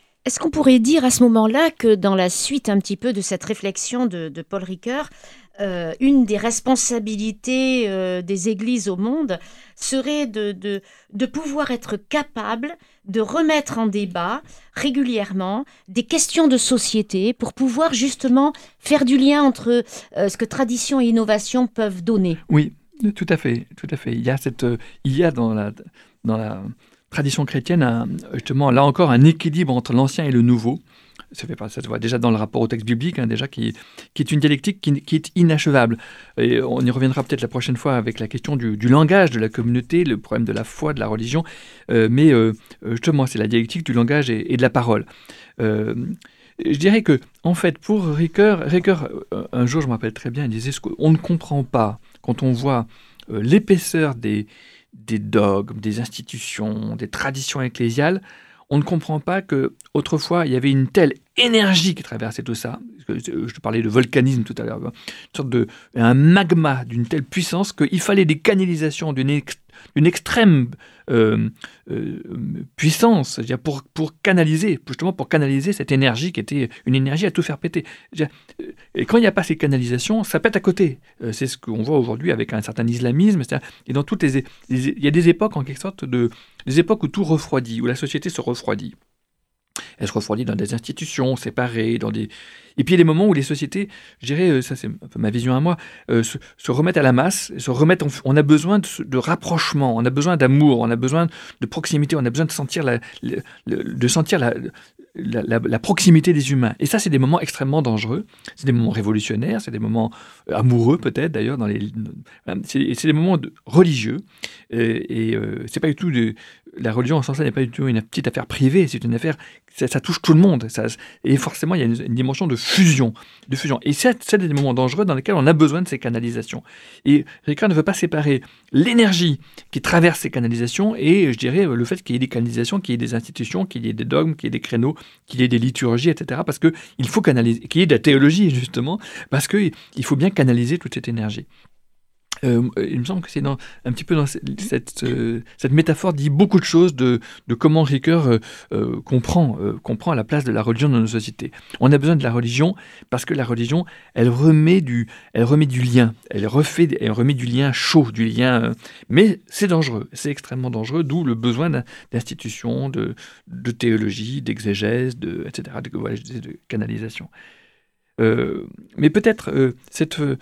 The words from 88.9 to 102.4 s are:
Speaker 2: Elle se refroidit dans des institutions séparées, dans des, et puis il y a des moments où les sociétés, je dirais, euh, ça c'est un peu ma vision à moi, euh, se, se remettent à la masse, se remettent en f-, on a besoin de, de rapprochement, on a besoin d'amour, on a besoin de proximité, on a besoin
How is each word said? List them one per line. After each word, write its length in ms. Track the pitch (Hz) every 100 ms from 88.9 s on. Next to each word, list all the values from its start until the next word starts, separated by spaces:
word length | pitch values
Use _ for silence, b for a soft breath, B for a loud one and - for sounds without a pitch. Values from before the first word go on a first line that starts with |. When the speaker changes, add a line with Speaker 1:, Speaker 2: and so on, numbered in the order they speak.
| - _ _ _ _ _ _ _ - B B
Speaker 2:
Elle 100 | 98
se 60 |
refroidit 320 | 110 - 107 113
dans 100 | -
des 180 | 104
institutions 600 | 117 - - 160 - 131 127
séparées, 640 | 120 120 123 117 110 117
dans 140 | 110
des, 180 | 107 107 B B B B -
et 60 |
puis 100 | 156
il 40 | 175
y 20 |
a 20 |
des 20 | 160
moments 220 | 156 208
où 60 |
les 80 | 156
sociétés, 480 | 135 143 139 190 202 B B B
je 60 | 120
dirais, 220 | 147 180
euh, 120 | 135
ça 140 | 123 127
c'est 120 | 110
un 200 | 104 -
peu 100 | 117
ma 100 | 110
vision 260 | 117 123 127
à 40 |
moi, 180 | 165 165 B B B
euh, 140 | 117
se, 140 | 117 135 B B
se 140 | -
remettent 260 | 127 165 170
à 40 |
la 100 | 135
masse, 400 | 127 165 - - -
se 140 | 123
remettent 320 | 123 156 180
en 40 | 147
f-, 140 | -
on 120 | 131 147
a 60 |
besoin 380 | 147 151 165 208
de, 80 | - -
de 140 | - 127
rapprochement, 800 | 160 175 - 165 - 147 131 113
on 80 | 123
a 40 |
besoin 280 | 135 156 165
d'amour, 420 | 131 139 151 120
on 100 | 117
a 60 | 117
besoin 320 | 127 160 165 B B B
de 60 | 113
proximité, 500 | - - 151 147 156
on 100 | 120
a 40 |
besoin 160 | 127